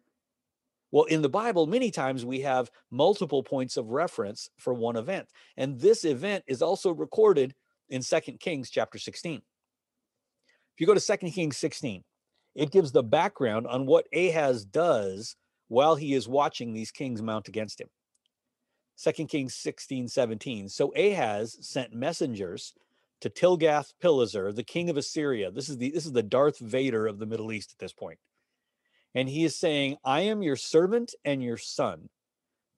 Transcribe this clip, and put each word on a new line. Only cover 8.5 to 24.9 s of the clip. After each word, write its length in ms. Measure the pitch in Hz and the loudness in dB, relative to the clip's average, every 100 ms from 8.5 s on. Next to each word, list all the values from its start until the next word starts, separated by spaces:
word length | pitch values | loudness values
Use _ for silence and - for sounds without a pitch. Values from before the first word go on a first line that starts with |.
| 147 120 | -6 -4
chapter 300 | - 110 107 | -4 -4 -6
sixteen. 420 | - - 175 139 - _ _ _ _ _ _ _ _ _ _ _ _ - | -14 -10 -10 -10 -12 _ _ _ _ _ _ _ _ _ _ _ _ 2
If 60 | |
you 40 | 165 | 4
go 80 | |
to 60 | 196 | 4
Second 320 | - 202 180 | 4 -2 -2
Kings 260 | 165 160 131 | -2 -4 -2
sixteen, 460 | 160 - 135 92 - _ _ _ _ | -4 -4 -8 -10 -16 _ _ _ _
it 180 | - 147 | -4 2
gives 200 | 190 151 | 4 4
the 100 | 143 | 4
background 640 | 117 147 190 - 127 107 120 | 4 2 2 0 -2 0 -2
on 220 | 127 135 | -2 4
what 180 | 165 - | 4 4
Ahaz 520 | 151 180 160 143 123 101 | 0 2 2 2 0 -2
does 720 | 139 175 127 98 95 113 - _ _ - | 0 2 2 0 -6 -12 -16 _ _ 0
while 280 | 117 151 156 | 4 4 4
he 180 | 147 | 2
is 140 | 135 110 | -2 0
watching 460 | 139 147 - 120 | 0 0 -2 -8
these 180 | 110 110 | -8 -10
kings 320 | - 139 117 | -8 -8 -6
mount 240 | 110 110 - | -4 -6 -6
against 340 | 101 107 - | -8 -8 -10
him. 60 | - _ _ _ _ _ _ _ _ _ _ - | -16 _ _ _ _ _ _ _ _ _ _ -6
Second 320 | 165 156 151 | -4 -2 -4
Kings 280 | 156 131 - | -4 -4 -8
sixteen 520 | - - - 131 123 | -10 -10 -8 -8 -4
seventeen. 640 | - 117 113 139 110 98 | -2 -2 -4 -8 -10 -6
So 240 | - 143 | -2 0
Ahaz 640 | 135 196 190 120 104 117 - | 2 2 2 0 -2 -6 -10
sent 320 | - 139 120 | -8 -6 -6
messengers 800 | 113 143 170 151 107 92 - - - _ _ _ _ | -6 -4 -2 -2 -4 -6 -8 -12 -18 _ _ _ _
to 100 | 117 | -10
Tilgath-Pileser, 1200 | - 175 180 160 147 139 _ 180 143 113 107 95 | 2 4 6 4 2 -2 _ 2 4 2 0 -4
the 120 | 104 | -6
king 260 | 113 170 175 | -6 -4 -2